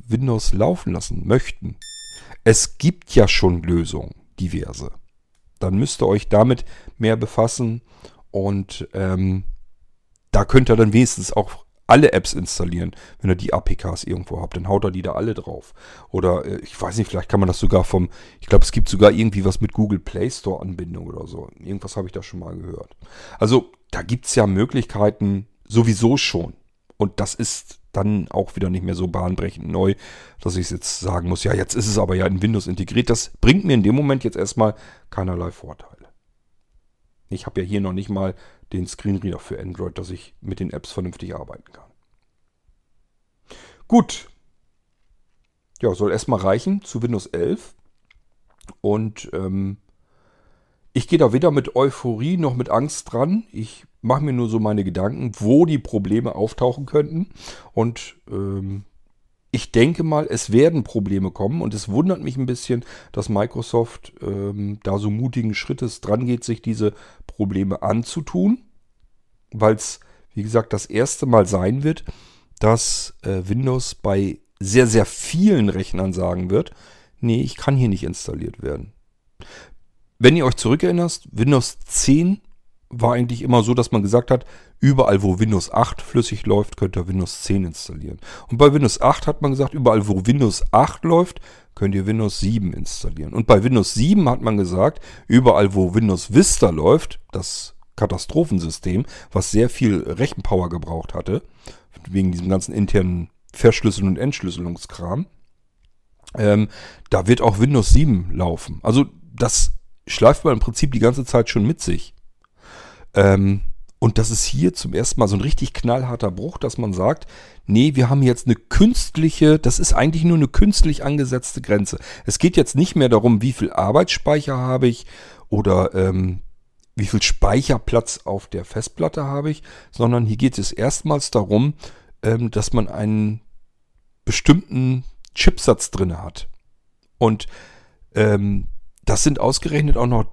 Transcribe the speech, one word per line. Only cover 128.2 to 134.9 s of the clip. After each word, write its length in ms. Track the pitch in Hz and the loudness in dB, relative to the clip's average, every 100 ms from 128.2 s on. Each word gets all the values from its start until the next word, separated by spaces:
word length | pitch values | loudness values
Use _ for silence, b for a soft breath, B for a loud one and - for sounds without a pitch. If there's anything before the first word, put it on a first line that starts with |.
auf 240 | - 98 - | -8 -8 -8
der 160 | 87 | -12
Festplatte 640 | 95 107 - - 156 160 139 | -10 -10 -10 -4 -4 -4 -6
habe 260 | 139 151 | -4 -6
ich, 100 | 151 B B B | -6 B B B
sondern 340 | - 120 120 113 | -2 0 2 0
hier 120 | 107 | 0
geht 200 | 135 101 | 0 0
es 140 | 98 | -6
erstmals 580 | - 123 - 156 147 - | -4 -4 -2 -2 -2 0
darum, 440 | 113 98 107 143 B B B B - | -2 2 2 2 B B B B -6
ähm, 260 | 110 117 117 | -2 -2 -2
dass 220 | 104 - | -2 0
man 160 | 117 101 | 0 0
einen 540 | - 107 107 107 110 - - - _ _ _ _ _ | -2 -2 0 -2 -4 -12 -20 -20 _ _ _ _ _
bestimmten 800 | - - - 170 - 127 127 | -4 2 6 6 2 -2 0